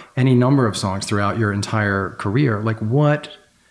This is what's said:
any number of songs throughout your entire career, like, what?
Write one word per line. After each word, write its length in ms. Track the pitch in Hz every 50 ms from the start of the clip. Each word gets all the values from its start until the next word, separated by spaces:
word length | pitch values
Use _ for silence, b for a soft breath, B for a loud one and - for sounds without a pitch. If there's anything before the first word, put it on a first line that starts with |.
| B B B
any 180 | - 127 135 127
number 320 | 123 127 127 139 139 127
of 100 | 110 95
songs 300 | - - 101 95 98 101
throughout 320 | - 110 101 101 101 101 113
your 140 | 113 104 101
entire 580 | 101 101 - - 110 104 101 98 98 98 87 - -
career, 400 | - 104 98 131 151 139 110 101
like, 180 | 107 113 110 107
what? 580 | 110 107 117 143 151 147 147 147 - - - - _ _ _ _ _ _